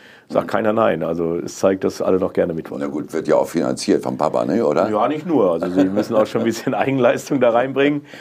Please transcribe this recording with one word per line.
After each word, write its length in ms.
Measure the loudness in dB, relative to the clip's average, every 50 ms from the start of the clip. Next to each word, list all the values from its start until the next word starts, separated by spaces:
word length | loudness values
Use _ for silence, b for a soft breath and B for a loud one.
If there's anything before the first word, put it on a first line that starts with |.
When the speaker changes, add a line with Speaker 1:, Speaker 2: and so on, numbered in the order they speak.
| B B B B B B
Speaker 1:
sagt 160 | -4 -2 -2
Speaker 2:
Mhm. 40 | 0
Speaker 1:
keiner 220 | -2 0 0 0 2
nein. 300 | 2 2 2 0 0 -2
Also 340 | -4 -2 -2 -2 -2 -2
es 220 | -4 -6 -8 -6 0
zeigt, 260 | 0 0 2 2 0
dass 160 | -4 -2 -2
alle 180 | 0 0 2 2
noch 140 | 0 0 0
gerne 220 | 0 -2 0 -2
mit 160 | -6 -8 -8
wollen. 100 | -8 -8
Speaker 2:
Na 60 | -6
gut, 260 | -6 -6 -6 -8 -4 -6
wird 160 | -4 0 2
ja 80 | 2
auch 100 | 2 2
finanziert 580 | 0 0 -2 0 0 -2 -2 0 2 2 2 0
vom 120 | -2 -2
Papa, 300 | -2 -2 0 0 0 0
ne, 180 | 0 0 2 2
oder? 240 | 2 2 2 2 2
Speaker 1:
Ja, 180 | 0 0 0
nicht 200 | 0 -2 -4 -4
nur. 260 | 0 2 2 4 2 2
Also 160 | 0 -2 0
sie 160 | 2 2 2
müssen 300 | 2 0 -2 -2 0 2
auch 80 | 2 2
schon 180 | 2 0 0 0
ein 20 |
bisschen 260 | 0 -2 -2 -4 -4 -2
<laughs> 120 | 0 0
Eigenleistung 540 | 0 2 4 4 4 2 2 -2 -2 0 2
da 100 | 4 4
reinbringen. 520 | 4 2 0 0 0 2 2 2 2 0 -4 B B B